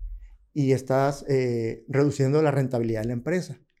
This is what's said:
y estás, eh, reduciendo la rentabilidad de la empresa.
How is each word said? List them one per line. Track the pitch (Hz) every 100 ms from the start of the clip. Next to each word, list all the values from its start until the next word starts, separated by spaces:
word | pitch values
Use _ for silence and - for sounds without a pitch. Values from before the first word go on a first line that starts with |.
| - - - - _
y | 151 135
estás, | 131 131 131 139 143 -
eh, | 135 127 120 113 - -
reduciendo | 131 143 139 131 151
la | 156
rentabilidad | 135 131 120 117 110
de | 117
la |
empresa. | 123 143 180 175 135 _ _